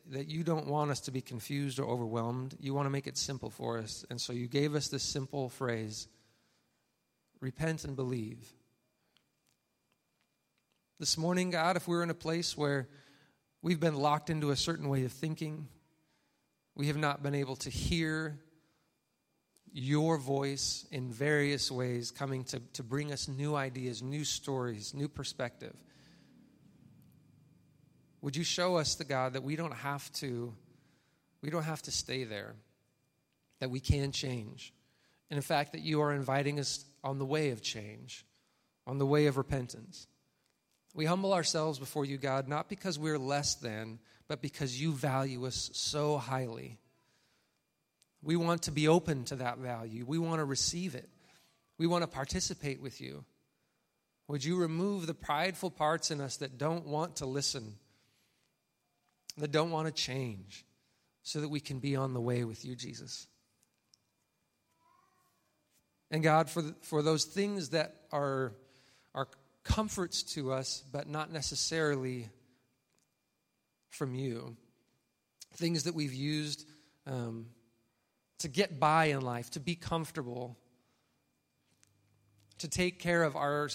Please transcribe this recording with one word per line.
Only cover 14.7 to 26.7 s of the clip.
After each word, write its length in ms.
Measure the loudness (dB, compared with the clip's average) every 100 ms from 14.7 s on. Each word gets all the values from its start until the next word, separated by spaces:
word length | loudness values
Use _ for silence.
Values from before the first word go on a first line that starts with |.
| 0 0
way 160 | 2
of 80 | 0
thinking, 560 | 0 -4 -2 -4 -6 -10 -16 _ _ _ _ _ _ _ _ _ -2
we 120 | 0
have 100 | 2
not 240 | 2 2
been 140 | 0 0
able 200 | 0 -4
to 120 | -6
hear 680 | -2 2 2 2 0 -2 -6 -14 _ _ _ _ _ _ _ _ _ _ _ -16
your 460 | -6 2 4 4 2
voice 680 | 2 0 0 0 -2 -4 -6
in 200 | -6 -6
various 600 | 0 4 4 4 2 0
ways 400 | 0 0 -2 -4
coming 320 | -4 -4 -4 -4
to, 140 | -8 -8
to 100 | -10
bring 280 | -4 -4 -2
us 160 | -4 -6
new 280 | -2 0 0
ideas, 460 | 0 -2 -4 -4
new 220 | -4 -2
stories, 680 | -2 -4 -2 -2 -2 -4 -6
new 140 | -4 -6
perspective. 680 | -4 -8 -4 -6 -6 -14 -16 -20 -20 -20 -20 -20 -20 -20 -20 -20